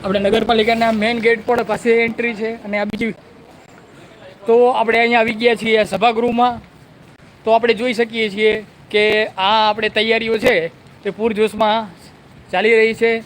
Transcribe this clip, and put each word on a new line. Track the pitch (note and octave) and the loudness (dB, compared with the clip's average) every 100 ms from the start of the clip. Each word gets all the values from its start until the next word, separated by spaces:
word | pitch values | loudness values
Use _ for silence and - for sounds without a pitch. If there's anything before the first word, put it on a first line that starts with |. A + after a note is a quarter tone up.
આપણે | G3 G3 | -2 -2
નગરપાલિકાના | G3 A3 G#3+ A3+ A3 A3+ A3+ | 0 0 0 0 2 0 0
મેઇન | A3 G#3+ A#3 | 0 -2 0
ગેટ | A3 A3+ G#3+ | 0 0 0
પણ | A#3+ | -2
પાસે | G#3+ G#3 A#3+ A3+ | -2 -4 0 2
એન્ટ્રી | A3+ A3+ A#3 | 0 -2 -6
છે | G#3+ A3 | -4 -8
અને | A3+ G#3 G#3 | -8 -8 -6
આ | G#3 | -4
બીજી. | G3+ A3+ - - - - - - - - - - - - - G3+ | -4 -6 -8 -16 -20 -20 -20 -20 -20 -20 -20 -20 -20 -20 -14 0
તો | A#3 B3 | 4 4
આપણે | A#3 A3 A3+ | 2 0 2
અહીંયા | A#3 A#3+ | 2 2
આવી | A3+ | 0
ગયા | G#3+ A#3+ A3+ | 0 0 0
છીએ | G#3+ A3 | 0 0
સભાગૃહમાં. | G#3 F#3+ A3+ A3+ A#3+ A#3 B3 A#3+ - - - - - - - - | 0 0 0 0 -2 0 0 -2 -14 -20 -20 -20 -20 -20 -20 -10
તો | - | 0
આપણે | A3+ A#3 | 2 2
જોઈ | A3+ B3 | 0 0
શકીએ | A3+ A#3 A3+ A3 | -2 -4 -2 -4
છીએ | G3 G#3+ G#3+ G#3 - - | 0 0 0 -6 -20 -4
કે | G#3 G#3+ G#3+ G#3+ | 0 2 2 -2
આ | - F#3+ A3 G#3+ | 0 2 2 2
આપણે | G#3+ G#3+ | 0 -2
તૈયારીઓ | G#3+ A3 A3+ A3+ A3 | -2 0 0 0 0
છે | G#3+ G#3 E3 - - - | 0 0 -2 -10 -20 -12
તે | G3+ | -10
પૂરજોશમાં | F#3 A3+ G#3 G#3+ G#3+ A3 A3 G#3 - - - - - - | -4 -4 0 -2 0 0 0 -4 -16 -20 -20 -20 -20 -6
ચાલી | F3+ G#3+ A3+ | -2 2 2
રહી | A3 | 2
છે. | A3 A3+ A3+ | 0 -2 -2